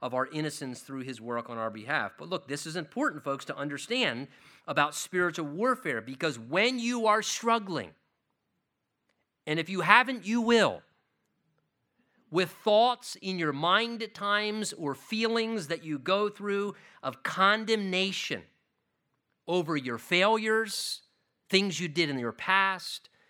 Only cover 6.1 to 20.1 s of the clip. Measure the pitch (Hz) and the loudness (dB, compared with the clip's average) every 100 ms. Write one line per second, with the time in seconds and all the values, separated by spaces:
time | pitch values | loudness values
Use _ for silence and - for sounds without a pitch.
6.1 | 131 160 120 113 175 240 254 233 240 214 | -4 -4 -4 -2 2 2 2 -2 2 4
7.1 | 214 202 - 226 226 190 156 85 - _ | 4 2 -2 2 0 0 -6 -6 -12 _
8.1 | _ _ _ _ _ _ _ _ _ _ | _ _ _ _ _ _ _ _ _ _
9.1 | _ _ _ - 160 160 190 165 226 247 | _ _ _ -4 -4 -2 0 6 6 6
10.1 | 247 185 233 226 233 156 90 - _ _ | -2 -2 0 4 6 6 2 -10 _ _
11.1 | _ _ _ _ _ _ _ _ _ _ | _ _ _ _ _ _ _ _ _ _
12.1 | _ _ 170 175 - 214 208 240 240 - | _ _ 0 0 0 4 6 6 4 -6
13.1 | - 190 185 156 139 170 202 233 233 214 | -8 -4 -2 0 2 4 4 4 -4 -10
14.1 | - 202 208 214 214 208 - 143 131 - | -6 0 0 0 -2 -4 -4 -4 -6 -6
15.1 | 220 226 226 226 220 147 165 160 143 127 | -2 2 2 0 -2 -4 -6 -4 -4 2
16.1 | 196 208 208 202 202 202 - - - 131 | 2 2 -2 -4 -2 -2 -6 -16 -10 -8
17.1 | 123 - 175 190 214 214 214 196 185 196 | -6 -4 2 4 4 2 0 2 0 0
18.1 | 185 - 113 - _ _ _ _ _ _ | -2 -6 -6 -8 _ _ _ _ _ _
19.1 | _ _ _ - 180 160 151 123 117 - | _ _ _ -2 0 0 -2 -2 -6 0